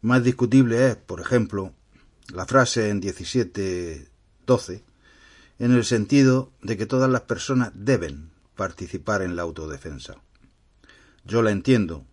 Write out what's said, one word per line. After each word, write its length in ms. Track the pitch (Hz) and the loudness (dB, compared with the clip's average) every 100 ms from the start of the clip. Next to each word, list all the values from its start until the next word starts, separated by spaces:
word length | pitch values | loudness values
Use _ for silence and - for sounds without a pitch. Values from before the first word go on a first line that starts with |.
Más 220 | 110 127 | 4 2
discutible 640 | 123 127 123 131 123 113 131 | 2 0 4 4 4 4 2
es, 80 | 113 | 0
por 240 | _ 90 | _ -10
ejemplo, 540 | - 123 110 101 95 - _ _ _ _ - | 0 0 0 -4 -8 -14 _ _ _ _ -16
la 140 | 87 92 | -12 2
frase 440 | 131 120 - 107 | 2 4 2 0
en 120 | 104 | -2
diecisiete 1040 | 98 90 90 127 101 101 95 90 87 76 71 _ _ _ - | -4 -8 -4 -2 -2 -4 -4 -4 -6 -12 -16 _ _ _ 0
doce, 400 | 123 - 90 _ _ _ _ _ _ _ _ | 0 0 -14 _ _ _ _ _ _ _ _
en 140 | 120 | 2
el 100 | 123 | 2
sentido 680 | 113 117 104 143 135 127 131 _ | 2 0 2 4 6 4 0 _
de 160 | - 110 | -8 -6
que 80 | 107 | -2
todas 240 | 131 131 | 0 2
las 120 | 127 | 0
personas 500 | - 117 - 131 120 | -2 -6 -2 0 -2
deben 580 | - 104 123 82 69 80 _ _ _ | -4 -2 0 -2 -10 -16 _ _ _
participar 680 | 95 - 90 92 76 104 | -8 -6 -12 -10 -4 -2
en 120 | 92 87 | -2 -4
la 60 | |
autodefensa. 800 | 85 80 78 71 85 71 - - _ _ _ _ _ _ _ _ _ _ - | -6 -8 -12 -12 -12 -14 -16 -20 _ _ _ _ _ _ _ _ _ _ -4
Yo 160 | 113 | 0
la 100 | 113 | 2
entiendo 540 | 101 107 127 92 80 - | 0 2 2 2 -6 -16